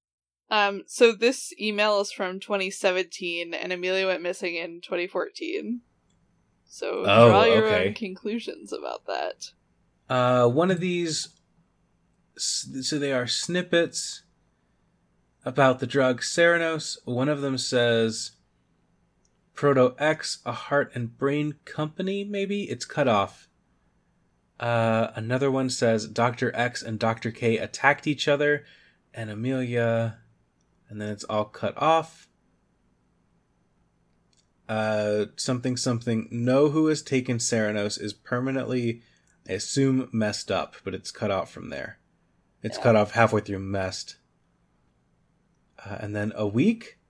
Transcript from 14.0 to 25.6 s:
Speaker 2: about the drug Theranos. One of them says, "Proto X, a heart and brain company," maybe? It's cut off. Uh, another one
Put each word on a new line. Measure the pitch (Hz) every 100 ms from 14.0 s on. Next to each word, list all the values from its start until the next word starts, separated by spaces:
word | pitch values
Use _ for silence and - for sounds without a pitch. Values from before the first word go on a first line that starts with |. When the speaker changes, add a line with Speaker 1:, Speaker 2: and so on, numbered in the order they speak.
| - - - _ _ _ _ _ _ _ _ _ _ _
Speaker 2:
about | 127 127 135 127
the | 127
drug | 139 131 120
Theranos. | - - 170 170 165 160 - -
One | - 123 139
of | 143
them | 139 131
says, | - 127 120 117 113 110 - - _ _ _ _ _ _ _ _ _ _ _
"Proto | - 143 135 127 127
X, | 151 151 - - -
a |
heart | 120 - 143 -
and | 123 117 -
brain | 139 147 147 151 -
company," | - 156 - 185 202
maybe? | 202 202 98 202
It's | 202 123 -
cut | - 135
off. | 104 95 - _ _ _ _ _ _ _ _ _ _ _ _
Uh, | 120 117 113 113 113 -
another | 110 127 139
one | 131